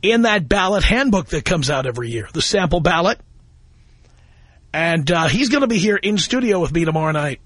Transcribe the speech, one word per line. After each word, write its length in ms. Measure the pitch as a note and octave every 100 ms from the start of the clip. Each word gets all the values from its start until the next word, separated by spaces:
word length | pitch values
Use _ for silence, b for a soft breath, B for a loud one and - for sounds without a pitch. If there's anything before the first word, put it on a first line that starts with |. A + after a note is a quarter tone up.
in 200 | F#3+ A#3
that 260 | A#3 G#3 D3
ballot 360 | G3+ F#3 G3+
handbook 440 | - A3 C#4 G3+ D3+
that 160 | E3
comes 260 | - F3+ C3
out 160 | C#3+ C3
every 240 | A#2+ A#2
year, 180 | A#2 G#2
the 100 | D#3+
sample 380 | - G3+ F3+ F3
ballot. 400 | D#3+ E3 F3 - - - - - - - b b b b b b b b -
And, 380 | D3+ E3 E3 C#3+
uh, 180 | F3 D#3+
he's 200 | D#3+ C4+
gonna 180 | C#4+ C4+
be 120 | A3+
here 180 | G3+ G3+
in 220 | G3 G#3
studio 400 | - B3 B3+ F#3+
with 120 | E3
me 120 | D#3+
tomorrow 280 | E3 D#3 D#3
night 280 | D#3 D3 B2